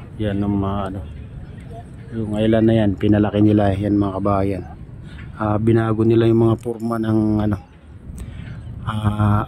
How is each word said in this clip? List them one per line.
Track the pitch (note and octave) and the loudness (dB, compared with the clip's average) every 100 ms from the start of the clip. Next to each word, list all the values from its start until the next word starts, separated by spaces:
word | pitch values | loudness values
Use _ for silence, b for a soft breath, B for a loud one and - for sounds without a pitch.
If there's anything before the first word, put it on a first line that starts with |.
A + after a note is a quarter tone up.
| - - | -14 -6
Yan, | G#2+ G2+ | -4 -2
yung | G2+ G2+ | -2 -2
mga, | G2 G2+ F#2+ | -2 -4 -6
ano, | F#2+ D2+ - - - - - - - - - - A2+ | -8 -10 -14 -14 -14 -14 -16 -16 -16 -16 -18 -12 -8
yung | G#2 | -4
island | G#2+ A2 A2+ A2 | 0 2 4 6
na | A2+ | 4
yan, | G#2 F#2 | 2 2
pinalaki | G#2 G#2+ G#2 G#2 G#2+ | 2 4 4 4 4
nila | G#2+ G2+ F#2+ | 6 2 0
yan, | G#2 | 0
mga | G2+ G2+ F#2+ | 0 0 -2
kabayan. | G2+ G2 G2 F#2 - - - - B B B - | 0 0 0 -4 -8 -16 -16 -16 B B B -6
Ah, | G#2+ G#2 | -2 0
binago | A2 A2+ A2+ A2 | 2 2 2 2
nila | A2+ A#2 A#2 | 4 4 6
yung | A2+ A2+ | 4 4
mga | A2+ | 2
forma | B2 A2+ A2+ A#2 | -4 -6 -4 -2
ng, | A2 A2 G#2+ G#2+ G#2 | 0 2 2 2 0
ano, | G2+ - - - - - - B B B B B - | -2 -6 -20 -20 -18 -16 -14 B B B B B -10
ah, | - G#2+ G#2 G#2 G#2 G#2 | -8 0 0 4 4 4